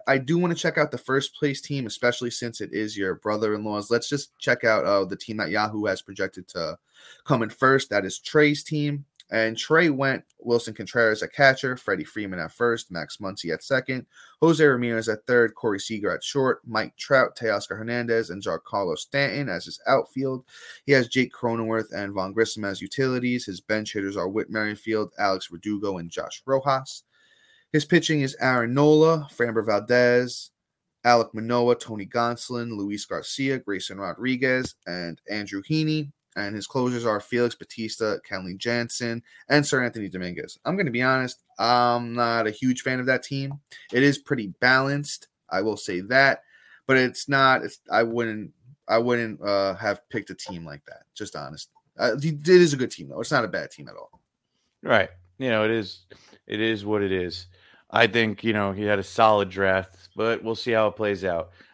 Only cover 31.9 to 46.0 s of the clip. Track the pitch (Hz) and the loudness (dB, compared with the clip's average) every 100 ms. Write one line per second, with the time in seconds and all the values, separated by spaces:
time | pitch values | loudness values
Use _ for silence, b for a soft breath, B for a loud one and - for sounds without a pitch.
31.9 | 107 98 120 117 117 - 123 120 107 101 | -10 -6 -2 -2 -2 -6 -6 -6 -6 -6
32.9 | 101 - 85 - - 135 131 113 95 - | -6 -8 -8 -6 -4 -4 -4 -6 -8 -8
33.9 | 98 95 85 127 127 131 127 123 - - | -10 -10 -6 -4 0 0 0 -4 -10 -10
34.9 | 90 85 82 - 104 98 98 98 156 156 | -8 -8 -10 -10 -8 -6 -8 -2 0 0
35.9 | 156 143 - _ - 101 104 - 135 127 | -2 -6 -14 _ -10 -8 -8 -6 -2 -2
36.9 | 120 117 104 - 120 120 - - - 110 | -2 -2 -2 -2 0 0 -2 -12 -10 -8
37.9 | - 107 98 - 95 92 98 120 120 117 | -4 -4 -4 -6 -10 -8 -8 -4 -2 -2
38.9 | - 120 117 B B - 147 143 135 123 | -4 -4 -6 B B 0 2 4 0 -2
39.9 | 117 98 92 90 87 - - 131 190 160 | -4 -8 -6 -8 -8 -12 -10 -4 -2 -2
40.9 | 120 131 131 127 - _ - 113 123 120 | 0 2 2 0 -8 _ -2 2 4 4
41.9 | 120 120 120 117 117 107 107 127 127 135 | 2 -2 -2 0 2 0 0 0 0 -2
42.9 | 127 127 127 - 139 139 143 - B B | 0 0 0 -2 -6 -6 -10 -14 B B
43.9 | 120 143 135 - 131 101 - 123 131 135 | 4 4 4 -2 -4 -4 0 4 4 2
44.9 | 143 147 - - _ - 92 107 101 - | -2 -4 -8 -10 _ -6 -2 -2 -2 -4
45.9 | 90 | -4